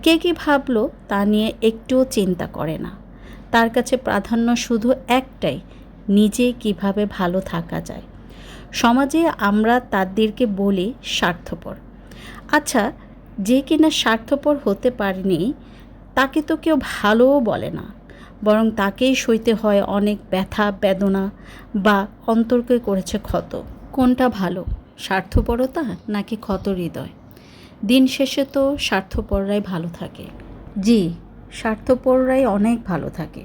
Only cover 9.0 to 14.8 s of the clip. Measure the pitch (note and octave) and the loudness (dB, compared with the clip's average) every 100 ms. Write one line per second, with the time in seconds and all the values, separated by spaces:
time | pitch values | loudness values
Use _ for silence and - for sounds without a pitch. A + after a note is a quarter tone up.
9 | C#4 D#4+ E4 - G3+ G#3 A3 B3 B3 G3+ | 2 2 0 0 0 2 4 2 0 -2
10 | F#3+ F#3+ A3 G#3+ B3 G3 G3+ G3 F#3 C4 | -2 0 0 0 -2 0 0 0 -2 -6
11 | - - F3 E3+ - - - - - - | -8 -2 -2 -4 -8 -12 -10 -14 -18 -20
12 | - - - - - D4+ D4 B3+ G3+ - | -20 -20 -18 -18 0 0 2 0 0 -4
13 | - - - - G3 B3+ C4+ D#4 D#4 D#4 | -18 -20 -18 -8 2 2 4 4 4 4
14 | - A3+ - C#4 D4 D4 - G3 | 0 0 0 0 2 0 0 0